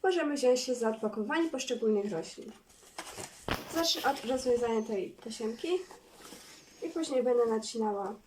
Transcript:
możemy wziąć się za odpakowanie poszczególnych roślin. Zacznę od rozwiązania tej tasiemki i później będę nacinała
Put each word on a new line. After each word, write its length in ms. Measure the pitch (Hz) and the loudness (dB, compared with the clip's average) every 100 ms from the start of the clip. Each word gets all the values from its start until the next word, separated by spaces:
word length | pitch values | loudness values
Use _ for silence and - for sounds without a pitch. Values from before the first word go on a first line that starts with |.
możemy 320 | 381 349 302 | 4 2 0
wziąć 260 | 285 247 247 | 4 4 4
się 140 | - | 2
za 160 | 233 226 | 0 0
odpakowanie 580 | 220 214 214 214 311 330 | 0 -2 -2 0 2 2
poszczególnych 640 | 262 - 233 220 208 208 | 0 -2 0 4 2 2
roślin. 400 | 165 - - 220 - _ - - - - - - - - - - | -4 -6 -12 -16 -18 _ -20 -18 -14 -14 -12 -14 -10 -6 -4 -2
Zacznę 360 | 320 330 - 247 | -2 0 2 0
od 140 | 277 | 0
rozwiązania 580 | 220 262 254 240 233 220 | -2 0 2 2 4 2
tej 280 | 220 208 180 | 0 -4 -4
tasiemki 580 | - 226 220 226 233 320 359 - - - - - - - - - - | -8 -12 -6 -6 -4 -2 -2 -2 -18 -20 -20 -20 -18 -20 -20 -20 -10
i 60 | 330 | -6
później 340 | 339 311 254 | -4 0 2
będę 240 | 240 240 233 | 4 4 4
nacinała 680 | 220 220 226 220 202 196 220 | 2 -2 -2 -2 -2 -6 -8